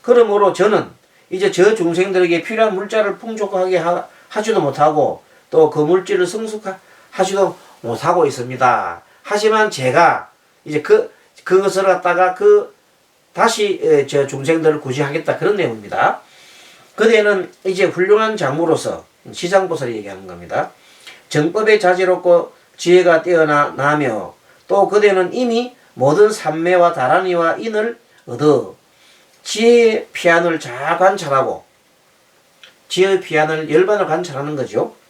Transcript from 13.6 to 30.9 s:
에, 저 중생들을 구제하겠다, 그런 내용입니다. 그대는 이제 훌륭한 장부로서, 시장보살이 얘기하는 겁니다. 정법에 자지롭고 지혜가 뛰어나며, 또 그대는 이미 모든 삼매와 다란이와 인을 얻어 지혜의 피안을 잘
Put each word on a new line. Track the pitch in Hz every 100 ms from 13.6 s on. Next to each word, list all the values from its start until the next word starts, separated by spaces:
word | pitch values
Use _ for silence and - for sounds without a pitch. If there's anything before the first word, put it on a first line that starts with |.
| 208 180
에, | 160 147 135
저 | 147 131
중생들을 | 135 143 165 156 147
구제하겠다, | 135 131 139 160 156 -
그런 | 185 208
내용입니다. | 160 110 101 190 165 - _ _ - - - _ _
그대는 | - 226 220 208 196 175 _
이제 | 190 185
훌륭한 | 180 170 190 208 220 214
장부로서, | 135 147 165 156 - - _ _ 123
시장보살이 | 107 175 190 185 156 123 110
얘기하는 | 101 95 95
겁니다. | 87 87 - 151 _ _ _ - - _
정법에 | 151 165 202 214 214
자지롭고 | 180 180 185 180 180 170 - _ _ _
지혜가 | 175 180 175 160
뛰어나며, | 170 170 156 147 143 131 143 151 135 107 76 _ _ _ -
또 | 190 196
그대는 | 208 208 185 180
이미 | 220 247 226 247 _ _
모든 | - 135 160 214
삼매와 | 208 151 160 175 180 170
다란이와 | 135 127 170 185 175 165 -
인을 | 220 214 226 233 _ _ -
얻어 | 120 147 131 101 - _ _ _ _ _ _
지혜의 | - 208 233 240 226 214 -
피안을 | - 170 170 170 160
잘 | 131 123 147